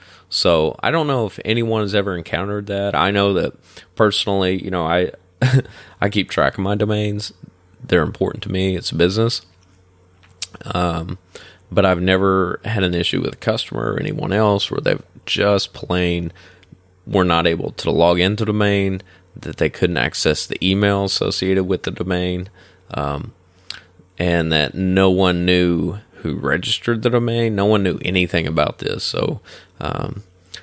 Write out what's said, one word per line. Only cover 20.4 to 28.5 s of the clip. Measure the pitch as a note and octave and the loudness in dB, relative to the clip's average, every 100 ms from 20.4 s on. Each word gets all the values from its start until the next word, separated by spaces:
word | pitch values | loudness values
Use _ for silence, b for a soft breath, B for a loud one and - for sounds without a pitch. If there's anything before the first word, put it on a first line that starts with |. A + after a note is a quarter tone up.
| - | -2
the | - F#2 | -4 0
email | F#2+ G2+ G2 G2 | 2 2 2 0
associated | - G2 F#2 F#2+ F#2+ F#2 | -2 -2 -2 0 2 2
with | F#2 | -2
the | - | -4
domain, | F#2 F#2 F2+ F2+ F2+ F#2 b b b b - | -6 -2 -2 -2 -2 -6 b b b b -4
um, | C#2+ C#2+ D#2+ - _ B B B B B _ - | -4 -4 -8 -14 _ B B B B B _ -4
and | F2+ F2 D#2+ | 0 2 2
that | D#2 C#2 | 2 0
no | B1+ F#2 F#2 F#2+ | 0 0 4 4
one | F#2 F#2 F2 F2 | 4 2 2 2
knew | F2+ F2+ E2+ E2 G2 - - | 4 4 2 0 -4 -12 -10
who | E2+ | -6
registered | C#2+ C2+ D#2 F2+ - - A#2 | -4 -2 -2 -2 -4 -2 0
the | A#2+ | 0
domain. | A#2+ A#2 A#2 A#2 G#2 | 0 0 0 0 2
No | G2+ | 4
one | G#2+ | 4
knew | F#2+ - | 2 0
anything | - F#2 F2+ F2 | 0 0 2 0
about | E2 | 0